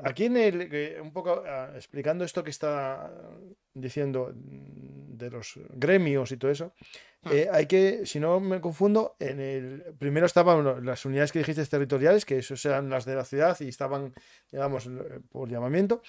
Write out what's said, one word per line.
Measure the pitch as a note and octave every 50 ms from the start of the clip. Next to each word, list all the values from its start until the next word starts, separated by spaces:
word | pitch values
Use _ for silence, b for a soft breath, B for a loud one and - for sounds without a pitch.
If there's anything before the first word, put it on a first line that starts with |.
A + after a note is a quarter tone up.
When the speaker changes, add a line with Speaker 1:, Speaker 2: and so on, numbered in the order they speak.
Speaker 1:
me | - C3+
Speaker 2:
aquí | B2 E3+ A3
en | A#3+ B3 B3
el, | A3 G#3 F3 F3 F3 D#3+ D3
eh, | D3 D3 D#3 E3 D#3+
un | D#3 D#3 D3
poco, | F#3 E3 F3+ F3 F3 F#3
ah, | D#3 C#3 C3 C3 C#3 D3
explicando | B2+ - - - C#3+ C#3 D3+ E3 F3+ F3+
esto | D#3+ - F#3 D#3
que | D3+
está | C#3+ - D#3 D3+ D3 C#3 C3+ C3+ C3+ - - - - - - - - - - F3+ G3 _ _ _ _
diciendo, | C3+ B2+ B2+ - D3+ C#3+ C#3 C3 C3 B2+ C3+ C3
mm, | A#2 C3+ C#3 C#3 C3+ C#3 C#3 C#3+ C#3 C3+ C3+ C#3 C#3 C#3+ C#3+ C3 A2+
de | A#2+ B2
los | A#2+ A#2 A2 - - - - -
gremios | C#3+ B2+ C3 D#3 F#3+ F#3+ F3 D3+ C#3 C3+ B2+ -
y | C3 A#2
todo | C3 C3+
eso, | D3 C#3+ E3 F#3 - B B B B B B B B B _
Speaker 1:
Hmm. | E3
Speaker 2:
eh, | D3 C#3+ D#3+ G3+
hay | F#3 D#3 D#3
que, | C#3+ F#3+ F#3+ F#3+ F#3+ A#3 A#3 F#3
si | - - D3
no | D3+ E3 F3+ F#3+
me | G3 F#3+ F#3 F3+
confundo, | E3+ E3+ D#3 - F#3+ G#3 G#3 A3 A3 - - _
en | C#3+ C3+ C3+ C#3
el, | C3+ C3+ C3+ C3+ B2+ B2+ C3+ D3+ F3 E3+ D#3 -
primero | C#3+ C#3+ C#3+ D#3 F3 E3+
estaban | - F3 E3+ F3+ E3+ D#3 D3
lo-, | C3+ B2+ B2+
las | B2 B2+ B2 - -
unidades | C3+ C3+ C#3 D3 C#3+
que | - D#3+
dijiste | D3 D#3+ D3+ D#3 D3+
territoriales, | - - C#3+ C#3+ B2+ C#3+ C3 C#3 E3 G3 G#3 -
que | - C#3 C3
eso | A#2+ - C#3 B2+ - D3
eran | C3+ C3+ C#3+ C3+
las | C3 B2+ A2+
de | C3 C3
la | C3+ C3
ciudad | - C#3 C#3 D#3 F3+ F3 -
y | D3+ C3
estaban, | A#2+ - C#3 C3+ C#3 C#3 C#3 C3 B2+ b b b b b b b
digamos, | - C#3 C#3 C#3 C3+ B2+ A2+
eh, | B2 B2+ B2+ B2 B2+ C3 C3 - _
por | - C3 C3 A#2
llamamiento, | A#2+ A#2 A#2+ B2+ D3+ F3+ G3+ G3+ A#3 A#3 B